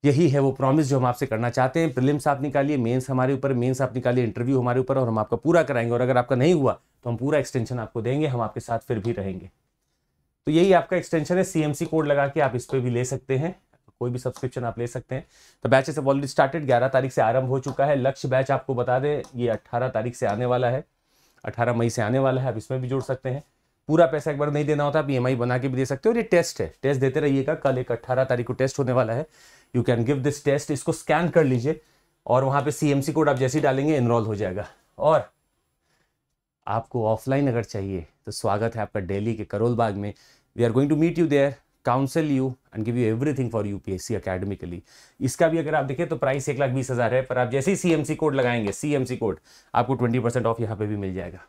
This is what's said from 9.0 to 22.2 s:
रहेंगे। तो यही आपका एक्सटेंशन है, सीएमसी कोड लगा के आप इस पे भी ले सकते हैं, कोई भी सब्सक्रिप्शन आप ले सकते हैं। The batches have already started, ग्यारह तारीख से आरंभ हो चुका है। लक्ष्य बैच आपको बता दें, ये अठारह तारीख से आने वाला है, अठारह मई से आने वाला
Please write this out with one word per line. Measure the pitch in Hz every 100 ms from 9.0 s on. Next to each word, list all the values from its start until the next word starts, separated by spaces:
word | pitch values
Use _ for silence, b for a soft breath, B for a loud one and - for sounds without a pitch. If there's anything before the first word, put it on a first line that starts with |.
| 107
रहेंगे। | 104 98 92 92 _ _ _ _ _ _ _ _ _ -
तो |
यही | 156 190
आपका | 180 165 180
एक्सटेंशन | - 165 151 180
है, |
सीएमसी | 185 170 151 139 165
कोड | 160 147
लगा | 143 139
के | 147
आप | 139 123
इस | -
पे | 135
भी | 123
ले | 120 127
सकते | 135 - 131
हैं, | 160 - _ _ _ _
कोई | 123
भी | 123
सब्सक्रिप्शन | 123 - 131 131
आप | 120 113
ले | 120
सकते | 127 - 135
हैं। | - b b b 113
The | 135
batches | 139 151
have | 135
already | 139 139 -
started, | 135 165 143
ग्यारह | 120 131
तारीख | 135 131
से | 139
आरंभ | 113 123 127
हो | 131
चुका | 131 120 139
है। | 143
लक्ष्य | 127 131 143
बैच | 127 131
आपको | 135 - 123
बता | 123 127
दें, | 143 147 - 123
ये | 120
अठारह | 107 _ 120 123
तारीख | 107 120 120
से | 113
आने | 104 123
वाला | 123 123
है, | 131 - _ _ b b b -
अठारह | 113 120
मई | 117 117
से | 113
आने | 107
वाला | 131